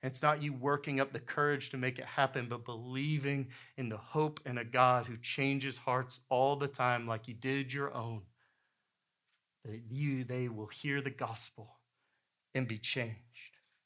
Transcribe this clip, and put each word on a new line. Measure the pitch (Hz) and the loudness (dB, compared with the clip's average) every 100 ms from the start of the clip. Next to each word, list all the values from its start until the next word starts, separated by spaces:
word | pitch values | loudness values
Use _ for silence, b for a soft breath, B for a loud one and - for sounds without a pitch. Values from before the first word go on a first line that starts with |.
And | 135 | -2
it's | 127 | 2
not | 151 151 | 2 4
you | 147 | 0
working | 131 131 143 143 135 | -2 2 2 2 0
up | 139 | 2
the | 131 | 0
courage | - - 147 143 131 | -6 2 2 2 -2
to | 135 | -2
make | 127 127 | -2 -2
it | 127 | -6
happen, | - 135 139 120 | 2 2 2 -4
but | 117 117 | -6 -6
believing | 117 123 131 147 151 135 143 131 B B B | -8 -6 -4 0 0 0 0 -2 B B B
in | 127 | -6
the | 107 | -6
hope | - 151 156 151 - | -4 0 2 0 -6
in | 123 | -4
a | |
God | 117 127 127 123 120 | 0 8 8 8 2
who | 113 | -8
changes | - - 139 139 135 120 | -6 0 2 2 -2 -4
hearts | - 127 127 - _ | 0 0 0 -6 _
all | 127 135 139 | 4 6 4
the | 139 | -2
time | - 123 120 117 | 2 2 2 0
like | 110 113 | -4 -4
he | |
did | 117 131 135 131 | -6 -2 0 -2
your | 139 143 | -4 -4
own. | - 113 113 92 _ _ _ _ _ _ _ _ _ _ _ _ _ 117 | -4 -6 -6 -10 _ _ _ _ _ _ _ _ _ _ _ _ _ -12
That | 110 117 | -12 -8
you, | 131 147 135 | -2 0 0
they | 127 127 123 | 0 -2 -2
will | 110 107 | -4 -8
hear | - 147 139 | -6 -2 -2
the | 139 | -2
gospel | 127 120 113 - - 110 - _ _ _ _ _ _ _ | -2 -4 -4 -8 -12 -20 -20 _ _ _ _ _ _ _
and | 135 127 | -4 -2
be | 110 | -4
changed. | 120 135 117 110 - - - _ _ _ | -2 -2 -2 -6 -14 -20 -20 _ _ _